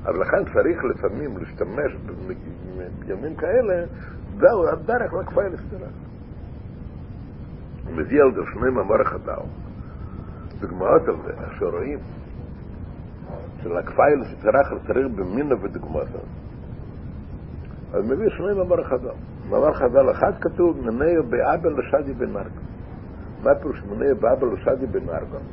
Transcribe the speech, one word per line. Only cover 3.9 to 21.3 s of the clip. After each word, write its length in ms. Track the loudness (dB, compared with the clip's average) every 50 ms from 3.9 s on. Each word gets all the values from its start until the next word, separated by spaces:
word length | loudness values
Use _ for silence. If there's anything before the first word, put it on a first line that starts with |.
| -8 -12 -12 -12 -10 -12 -10 -10 2 8
זהו, 300 | 8 10 10 8 4 4
הדרך 460 | 2 0 0 0 0 2 0 0 -2
לכפיים 380 | -4 -4 2 2 2 2 2
לתוכה. 380 | -4 -6 -8 -10 -10 -10 -10 -12 -12 -14 -14 -14 -14 -14 -14 -14 -12 -12 -12 -12 -12 -12 -12 -12 -12 -10 -12 -10 -10 -12 -12 -12 -12 -12 -12 -12 -12 -12 -12 -12 -12 -12 -12 -12 -12 -10 -10 -6
מביא 320 | -4 -4 -2 4 6 8
על 120 | 8 8 6
זה 60 | 2 -4 -4 -4
שני 160 | 0 0 2
מאמר 340 | 2 2 2 4 4 4 4
חז"ל, 380 | 2 -2 -4 -6 -6 -6 -6 -6 -8 -10 -10 -12 -12 -12 -12 -12 -12 -12 -12 -12 -12 -12 -12 -12 -12 -12 -12 -12 -12 -8 -8
דוגמאות 480 | -8 -6 -4 -2 4 6 6 6 6 4
על 80 | -2 -2 -4
זה, 80 | -10 -10 -8
איך 160 | -10 -10 -4 -4
שרואים, 400 | -2 -2 -2 -2 -4 -4 -6 -8 -8 -12 -12 -12 -12 -12 -12 -12 -12 -12 -12 -12 -12 -12 -12 -12 -12 -12 -12 -12 -12 -14 -14 -14 -12 -12 -10 -10 -10 -12 -12 -8
שלכפיים 580 | -6 -2 -2 -2 -2 0 4 6 8 8 6 4
לתוכה 680 | 2 -6 -8 2 4 6 8 8 6 4 0 -6 -2
צריך 200 | 2 2 2 2 2 0
במינו 440 | -2 -2 0 0 0 2 2 2 2
ודוגמת. 460 | 0 -4 -6 -6 -6 -4 -2 -2 -2 -4 -6 -10 -10 -10 -12 -12 -12 -12 -12 -12 -12 -12 -10 -10 -10 -12 -12 -12 -12 -10 -10 -12 -10 -10 -12 -12 -10 -10 -10 -10 -10 -10 -12 -12 -12 -4
אז 120 | -2 -2 2
מביא 240 | 2 0 2 2 0
שני 260 | 0 0 -2 0 0
מאמר 300 | 0 4 4 2 2 2
חז"ל. 500 | 0 -2 -2 -2 -4 -8 -8 -12 -12 -12 -12 -4 0
מאמר 240 | 2 4 6 4 4
חז"ל 360 | 4 2 6 8 8 8 8
אחד 220 | 4 4 2 2 2 0
כתוב, 400 | -2 -2 4 6 4 4 4 2
"מניה 420 | -2 -2 0 2 4 4 4 4
באבא 460 | 4 2